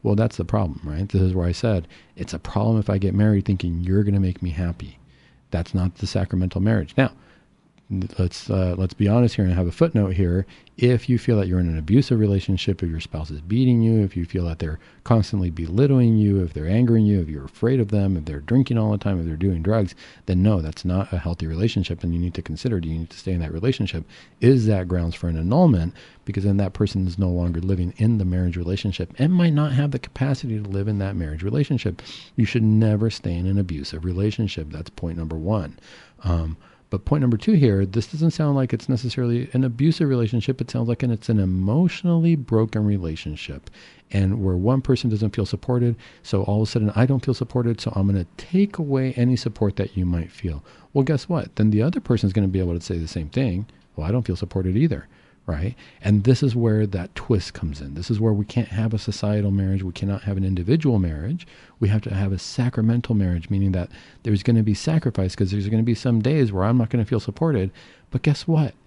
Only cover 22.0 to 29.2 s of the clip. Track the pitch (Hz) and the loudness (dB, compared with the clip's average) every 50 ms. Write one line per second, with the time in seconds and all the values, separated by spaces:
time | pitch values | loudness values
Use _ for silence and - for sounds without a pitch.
22 | - 87 85 85 87 90 82 - - - 82 82 - 127 113 92 82 80 80 82 | -4 -4 -2 -2 -2 -4 -6 -8 -10 -8 -10 -6 -4 -2 -2 -2 -2 -4 -4 -6
23 | 82 - - - - 95 90 87 82 76 78 82 95 127 131 - 107 92 - 82 | -6 -8 -12 -12 -6 -4 -4 -2 -4 -4 -6 -2 -2 -2 0 0 -2 -4 -4 -8
24 | 80 - - - - - _ _ - 120 139 127 110 110 107 95 92 85 90 90 | -10 -10 -18 -20 -20 -20 _ _ 6 6 6 6 4 2 2 0 0 0 0 0
25 | 85 85 80 - - 87 85 78 80 90 117 160 185 160 117 85 82 85 - - | 0 -2 -4 -4 -4 -2 -2 -2 0 2 4 4 6 6 4 4 2 -2 -6 -10
26 | - - - - _ - 98 101 95 101 98 98 101 92 - - 107 98 - 98 | -20 -20 -20 -14 _ -6 -4 -2 0 2 2 2 0 -2 -2 -2 -2 0 0 -2
27 | 92 90 85 95 98 90 87 87 87 87 82 82 87 95 98 90 87 90 - - | -2 -2 -2 0 0 0 0 0 0 -2 -2 -2 -2 -2 -2 -2 -2 -4 -2 0
28 | 107 113 117 107 95 90 90 90 90 87 82 90 85 85 98 98 - 101 90 - | 0 0 2 2 0 0 0 0 0 0 -2 -2 -4 -4 -4 -2 -2 -4 -4 -4
29 | 92 - - - | -8 -10 -4 -2